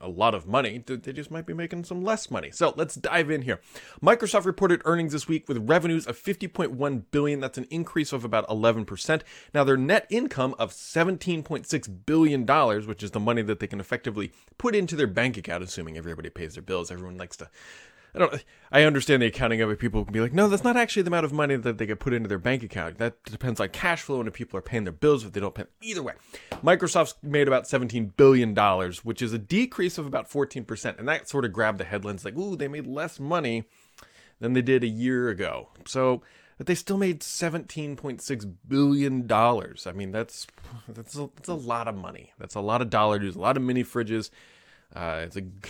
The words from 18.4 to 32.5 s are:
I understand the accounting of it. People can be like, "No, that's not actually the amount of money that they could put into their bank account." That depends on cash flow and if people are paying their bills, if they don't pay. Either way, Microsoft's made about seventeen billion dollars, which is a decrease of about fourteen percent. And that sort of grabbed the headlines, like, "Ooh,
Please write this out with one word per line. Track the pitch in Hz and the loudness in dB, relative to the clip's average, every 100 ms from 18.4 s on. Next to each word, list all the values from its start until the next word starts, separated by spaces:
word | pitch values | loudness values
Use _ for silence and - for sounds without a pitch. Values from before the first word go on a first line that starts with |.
| - _ _ | -12 _ _
I | 143 | 6
understand | 151 139 139 135 | 8 6 4 4
the | 117 | 4
accounting | - 120 113 | 2 0 2
of | 110 | 0
it. | 107 | 0
People | 117 110 | -2 -2
can | 101 | 0
be | 107 | 0
like, | 120 | 2
"No, | 160 208 | 4 4
that's | 196 | 4
not | 247 240 | 2 2
actually | 226 208 | 2 0
the | 175 | 0
amount | 170 | 0
of | 156 | 0
money | 151 143 135 | 0 0 0
that | 120 107 | -2 -2
they | 107 | -4
could | 104 | -4
put | 135 | -2
into | 120 104 | -2 0
their | 98 | -2
bank | 123 131 | 0 -2
account." | 113 98 82 87 | -4 -8 -8 -4
That | 117 - | -4 -4
depends | - 107 127 110 | -12 -6 -4 -2
on | 98 | -4
cash | - 175 165 | -2 -2 -2
flow | - 131 | -4 -4
and | 113 | -4
if | |
people | - 117 98 | -8 -10 -10
are | |
paying | - 120 | -6 -4
their | 95 | -4
bills, | 78 151 143 | 2 4 4
if | 107 | 0
they | 98 | -6
don't | 98 | -6
pay. | - - _ | -8 -14 _
Either | 110 180 | -10 -8
way, | 127 - _ - - - | -8 -10 _ -20 -14 0
Microsoft's | 151 185 175 175 151 - | 4 4 4 2 2 -2
made | 143 147 139 | 0 2 4
about | 127 - | 4 2
seventeen | 135 123 117 107 - | 0 0 -2 0 8
billion | 135 131 113 | 10 10 6
dollars, | 104 104 92 90 87 | 4 4 4 0 -4
which | 117 110 | -8 -4
is | 120 | -4
a | 113 | -4
decrease | 98 190 247 - 180 175 | 0 0 0 0 -2 -2
of | 147 | -4
about | 135 - | -6 -4
fourteen | 143 139 135 | -2 -2 -4
percent. | 110 110 120 - | -10 -8 -8 -4
And | 123 | -2
that | 156 - | -4 -2
sort | 143 | -2
of | 120 | -2
grabbed | 92 107 98 | 2 0 0
the | |
headlines, | 85 101 104 98 | -4 -4 -4 -8
like, | 101 131 | -8 -6
"Ooh, | 202 | -6